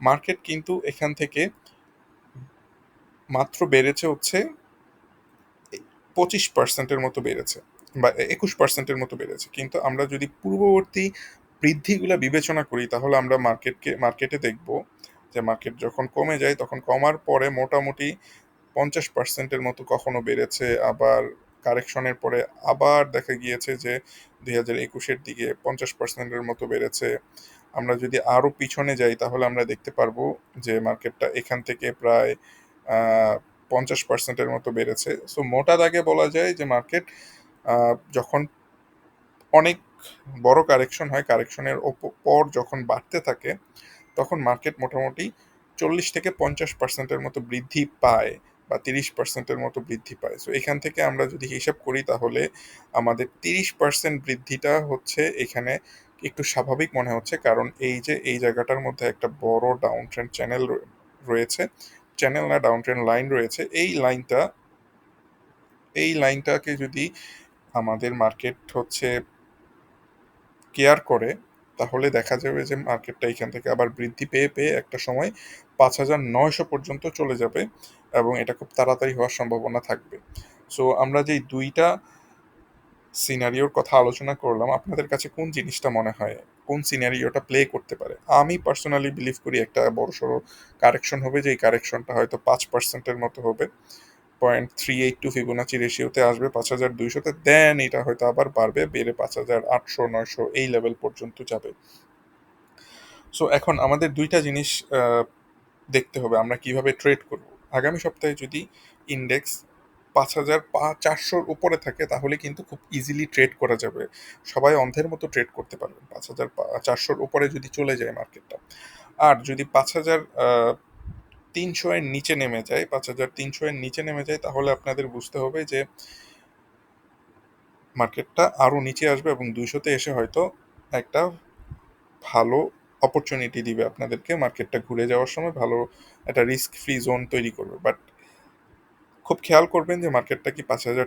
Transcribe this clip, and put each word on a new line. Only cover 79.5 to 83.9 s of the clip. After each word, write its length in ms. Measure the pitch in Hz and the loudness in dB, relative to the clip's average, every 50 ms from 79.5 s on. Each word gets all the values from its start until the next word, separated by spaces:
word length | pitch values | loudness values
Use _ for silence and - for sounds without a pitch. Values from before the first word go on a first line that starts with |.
| 117 113 117 120 117 120 | -2 -4 -4 -4 -4 -4
থাকবে। 380 | - - - - _ - - - _ - - - - - _ _ _ - | -4 -4 -6 -6 _ -18 -20 -20 _ -18 -18 -18 -18 -18 _ _ _ -12
So 240 | - - 127 131 123 | -2 2 2 4 4
আমরা 280 | - 131 131 139 147 | 4 2 4 2 0
যেই 180 | 143 151 151 143 | 2 2 0 -2
দুইটা 580 | 127 - 131 131 135 139 - 160 170 175 180 196 - - - - _ _ _ _ _ _ _ _ _ _ _ _ _ _ _ _ _ _ - | -2 -6 -6 -6 -6 -2 2 4 4 4 4 0 -6 -20 -20 -20 _ _ _ _ _ _ _ _ _ _ _ _ _ _ _ _ _ _ -6
সিনারিওর 540 | - - - 131 123 123 120 123 131 143 139 | -6 -4 -2 -2 0 0 0 2 2 0 0
কথা 300 | - 135 - - | 0 -6 -2 4